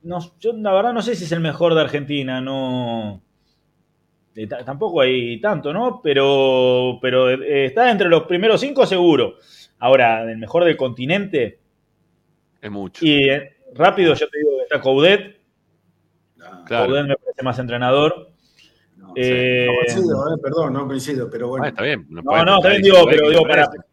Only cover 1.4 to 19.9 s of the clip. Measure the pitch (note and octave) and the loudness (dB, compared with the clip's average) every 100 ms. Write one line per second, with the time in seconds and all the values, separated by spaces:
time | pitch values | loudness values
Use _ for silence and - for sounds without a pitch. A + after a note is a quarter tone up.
1.4 | D#3+ C#3+ E3+ D#3+ D3 D3 C#3+ D3 C3 C3 | -4 0 2 2 0 -4 -6 -6 -6 -8
2.4 | C3 C3+ C3 B2+ A#2+ A#2 G#2+ G2 _ _ | -6 -6 -4 -4 -4 -6 -8 -14 _ _
3.4 | _ _ _ _ _ _ _ _ _ - | _ _ _ _ _ _ _ _ _ -16
4.4 | G#2+ B2+ B2 C#3 G#3+ E3 C3 C3 A#2+ A#2 | -12 -12 -12 -8 -4 0 2 0 -4 -4
5.4 | G#3 F3 C#3 E3+ B3 - D#3+ C#3 C#3 C#3 | -4 -4 -6 -4 -4 -4 -2 2 2 2
6.4 | C3+ C3 B2+ B2+ B2+ B2 C3 B2+ B2+ C3 | 2 2 2 2 0 -4 -2 2 2 0
7.4 | C3+ C#3+ C3+ C3 B3 G#3 F#3 E3 D#3+ F3 | -2 0 0 2 2 2 2 2 2 0
8.4 | A3 G3+ C4+ C4+ A3+ F#3+ F3 C#3 A#2 - | 2 0 0 0 2 4 4 4 0 -6
9.4 | _ - - _ A#2+ C3 A#2+ A2+ A2+ A2 | _ -20 -20 _ 2 4 4 2 -4 -10
10.4 | A2 E3+ F3 D3+ C3 A2+ B2+ F#3+ G3 D#3 | -4 0 2 0 -4 -6 -4 -4 -2 -4
11.4 | A2 - _ _ _ _ _ _ _ _ | -4 -8 _ _ _ _ _ _ _ _
12.4 | _ _ G#2+ G2+ F#2+ - D#3+ C#3+ C#3 C#3+ | _ _ -14 -12 -12 -4 2 4 2 0
13.4 | C#3 _ - B2+ E3+ G3+ E3+ D3 D3+ D3 | -6 _ -20 0 0 4 2 2 -4 -2
14.4 | D3+ C3+ B2+ D3 B2+ C3+ E3 G3+ G3 _ | -2 -2 -4 -2 0 4 4 2 -2 _
15.4 | _ _ _ _ _ _ _ _ _ _ | _ _ _ _ _ _ _ _ _ _
16.4 | - - - A#2 B2 C3+ C#3+ C#3 - - | -20 -20 -6 -2 0 -2 -2 -4 -6 -8
17.4 | C3 B2+ B2 A#2+ B2 C3+ D3+ F3 - _ | -6 -6 -6 -4 0 2 2 -2 -14 _
18.4 | _ _ _ _ _ _ - B2+ B2+ B2+ | _ _ _ _ _ _ -14 -4 -2 0
19.4 | B2+ B2 B2 B2 A#2+ | 0 0 0 0 -2